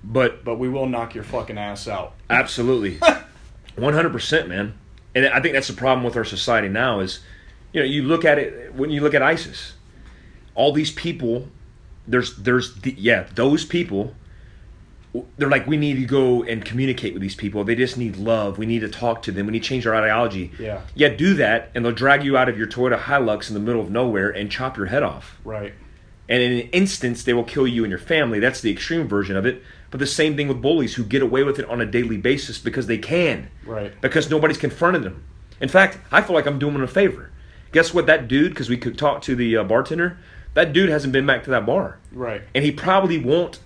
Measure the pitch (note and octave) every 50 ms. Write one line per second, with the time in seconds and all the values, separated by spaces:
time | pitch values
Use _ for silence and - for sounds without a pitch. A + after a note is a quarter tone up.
0 | - G2+ A2+ C3 B2+ A#2+ - - - A#2+ A#2 A#2 B2+ B2+ C3 C3+ C3 C3 B2 A#2
1 | A#2 A2+ - A2+ G#2 - - A#2+ G#2+ - G#2+ G#2 G#2 G2+ G2+ G2+ - A#2 G#2 F#2+
2 | E2 - - - - - A#2 B2 C3 - - - A#2 B2 C3 A#2+ G#2 G2 - -
3 | E4+ D#4+ D4 - - - - - - - - - - - - - A#2 C#3+ D3 D#3
4 | E3+ E3 - A#2 - - D3+ D#3+ - F2 F2 G2 G#2 G#2+ G#2+ - - - - -
5 | - - - B2+ C3 C3+ A2+ C3 C3+ E3 C3+ C3+ C3+ - A2 F#2+ B2 C3+ C3 B2+
6 | B2 A#2+ - A#2+ A2 G2 G2+ F#2 - - A#2 A2 G#2 G2 G2 A2 B2+ C3 A2+ G2+
7 | F#2+ F#2+ - - - - - - - - - - - - - E3+ C#3 C3+ C#3+ D3
8 | C3 C#3 E3 D#3+ E3 D#3+ D3 C#3+ C3 - - A#2+ A#2+ - - B2+ C#3 D#3 D3+ C#3+
9 | C#3+ D3 D3 C#3+ C3 C#3+ E3 E3 - - - - - - - - - - - -
10 | - - - - - - - - - - - - B2 D3 C#3 D3+ D#3 D3 - -
11 | - E3+ D#3 - B2+ A2+ A#2 B2 C#3 - - - - - - - - - - -
12 | - - A2+ B2+ B2 - - - G2 B2 B2 B2+ A#2+ - - F#2+ F#2 C3 C3 -
13 | G2 A#2 A#2 F#2+ F2 - - - - C#3 D3 D3+ - - - F3 E3+ - G2+ G2
14 | G#2 A#2+ - - - - - - - - - - - - - - - - - -
15 | - - - - - - - - C#3+ C#3 C#3 C3+ - C3+ D#3 D3+ D3 D3 C#3 B2+
16 | B2+ A#2+ C3+ C#3 C3 B2+ B2 A#2+ A2+ A#2 A2+ A2 G#2+ - G#2+ B2 C3+ C3+ B2 -
17 | - - - G2 G2 G2 F#2+ - - G2+ F#2+ G#2 G2+ G2 A#2 A#2+ B2+ B2 B2+ B2
18 | B2 A2 F#2+ F#2+ G2+ A2+ A2+ A2 G#2 G2+ F#2+ G#2 A2 A2+ A#2 A#2 A2 G#2 - -
19 | A#2+ A#2 A#2 A#2 - - F#2+ G2 G2 G#2 A2 A2+ A2 - C3+ B2+ A2+ A2+ A2 A2
20 | G#2+ A2 G#2+ A2+ A#2+ A2+ G2 F#2+ F2+ E2 - - A2+ A2 G#2 E2 - - - -
21 | D3 D3 C#3+ - D3+ F#3+ G3 D3 B2+ G#2 A2 A#2 - - - B2 A#2+ A#2+ A2+ G#2
22 | B2+ C#3 C#3 C#3 D3 C#3 C#3 B2+ B2+ B2+ A#2+ G#2 A2 G#2+ - B2 B2+ B2+ A#2+ G#2
23 | - - C#3+ C#3+ B2+ A2 G#2+ G#2 - - G#2+ G#2 G#2 A2+ A#2+ A2+ G#2 F#2 G2 A#2
24 | B2+ B2 G#2+ G2 F#2+ G#2 - F#2+ G#2 G2+ - - B2+ C3 B2+ A2 G2+ F2 A2 C#3+
25 | C#3+ F#2+ C#2+ C2 - - - - - A2 A2 G#2+ G2+ G2+ - - - - - -
26 | - - - - - - A#2 B2+ B2 B2 B2 A#2+ A#2+ B2 E3 F3+ G3 F#3+ - -
27 | - B2 A#2+ A#2 - C3 A#2+ A#2+ A#2+ - - D3 C3+ B2+ A#2+ A#2 A2+ G#2 F#2 F2
28 | - - E3 D#3 D3 A#2+ A2+ G#2 G#2+ B2+ C3 - - A2 G2 - - - E3 E3
29 | D#3 A#2 G2+ G2+ G2 F#2+ G2 G2 G2 B2+ B2+ - - - - - - - - C3
30 | C#3 C#3 - - D#3 D#3 D3 C#3+ D3 C#3 C3 A#2+ A#2 C#3 E3 E3 C3 G#2 - -
31 | A#2 G2+ A#2 C#3 C3+ A#2 A#2 C3 C#3 C#3+ C#3 C#3+ C3 - A#2 A#2+ A2+ G#2+ G#2+ A#2+
32 | B2 A2+ A2+ G2 F2+ B2 C#3+ C#3+ - - A2 - - - - C#3 A#2+ G2+ A#2 G#2
33 | - - D#3 F3 F3+ D#3 A#2 - - - - - - - A2+ G#2+ G2+ G2+ - -
34 | - C3+ - D#3+ D3 C3 D#3 D#3 D#3 D#3 D3+ - - C3 - - E3+ E3+ F#3 E3
35 | A#2 F#2 E2+ - - - - - - - - - - C3+ - F#3 F#3+ F#3 - -
36 | - - - F3 - - F3+ D#3 - D3 C#3+ C3+ C#3+ D3 C#3+ C#3+ C3 B2 - F#3+
37 | G3+ F3+ - - - - - - - - - - - - - D#3+ E3 E3 E3 F3
38 | D#3+ D#3+ D#3 D#3 C3 A2 B2+ C#3 D3+ F3 D3+ - C3+ A2+ B2 A#2+ - B2 A2+ -
39 | D3 C#3+ C3+ - - - C3 A#2+ A#2+ A#2 A2+ A2 G#2 F#2+ A2 B2 C3+ - D#3+ E3+
40 | E3+ F3+ F3 - - - - - - - - D3 E3+ D#3 C#3+ F3 G3 F3+ D3+ D3+
41 | C#3 C3+ B2+ C3+ C3+ C#3+ C3+ A#2+ - C#3 C3 A#2+ G#2+ A2 C3+ - - - - -
42 | _ - - B2 B2+ A#2 G#2+ G2+ - - - C3+ D3 D3 C#3+ - - F3+ F#3 G3
43 | G3 F3+ F3 D#3+ B2+ A#2+ D3 E3+ F3+ - - - -